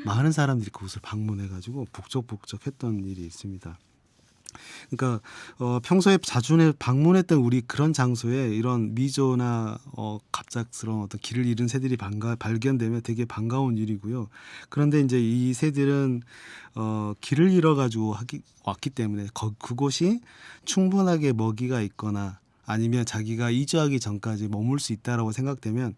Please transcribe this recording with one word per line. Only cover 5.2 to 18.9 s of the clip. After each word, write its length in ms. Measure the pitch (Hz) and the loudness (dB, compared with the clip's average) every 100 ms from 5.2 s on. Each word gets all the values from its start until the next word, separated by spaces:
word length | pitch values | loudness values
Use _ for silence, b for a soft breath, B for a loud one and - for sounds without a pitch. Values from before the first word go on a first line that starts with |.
| B B B - | B B B -6
어, 200 | 123 123 | -2 -2
평소에 360 | 120 185 190 190 | 2 4 6 4
자주 340 | - 123 113 160 | 2 -2 4 6
내-, 140 | 160 | 6
방문했던 680 | 147 - 131 156 185 180 156 | 4 2 4 6 6 6 4
우리 240 | 120 127 | 4 2
그런 320 | 120 - 151 | 0 2 2
장소에 560 | 147 127 120 117 131 127 107 | 4 2 2 -2 -2 0 0
이런 400 | 120 123 110 110 | 0 0 0 0
미조나, 840 | 135 135 135 127 123 117 113 110 - | -2 2 2 2 0 0 -2 -8 -12
어, 240 | 117 110 107 - | -10 -8 -8 -8
갑작스러운 720 | - - 117 117 - 110 110 | -8 -6 -8 -8 -8 -6 -4
어떤 160 | 101 104 | -4 -8
길을 240 | - 120 123 | -6 -2 0
잃은 220 | 113 120 | 2 0
새들이 300 | 135 131 123 | 0 -2 -2
반가-, 380 | 98 104 113 117 | -4 -4 -4 -4
발견되면 680 | 110 113 131 135 113 117 | -2 0 0 0 0 -2
되게 220 | 117 117 120 | -4 -4 -4
반가운 520 | - 110 131 135 113 | -4 -4 -2 0 0
일이고요. 500 | 110 104 104 123 107 B B B B | -2 -4 -6 -8 -8 B B B B
그런데 300 | - 147 151 | 0 4 4
이제 180 | 135 127 | 4 4
이 320 | 117 120 123 | 2 2 0
새들은, 680 | 123 156 139 139 139 135 120 120 B B B B - | 2 0 2 2 2 2 0 -6 B B B B -6
어, 380 | 110 107 104 101 | -2 -2 -4 -6
길을 300 | - 139 180 | -2 4 6
잃어가지고 600 | 185 160 143 127 113 110 | 6 6 4 2 0 -2
하기-, 280 | 104 117 143 - _ | -2 -8 -12 -16 _
왔기 260 | - 98 139 | -6 -4 -6